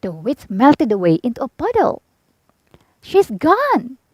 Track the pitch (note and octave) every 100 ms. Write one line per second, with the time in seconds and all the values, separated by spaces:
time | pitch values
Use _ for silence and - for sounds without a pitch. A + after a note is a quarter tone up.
0 | F#3+ D#3+ F3+ C#4+ - F#3+ C4 D4 C4+ G#3
1 | F3 D#3+ B3 A#3 B3+ _ F#4 A#4 E4 -
2 | _ _ _ _ _ _ _ _ _ _
3 | - F#3+ G3+ G3 D#4 G4+ C#5+ E4+ B3 C4
4 | _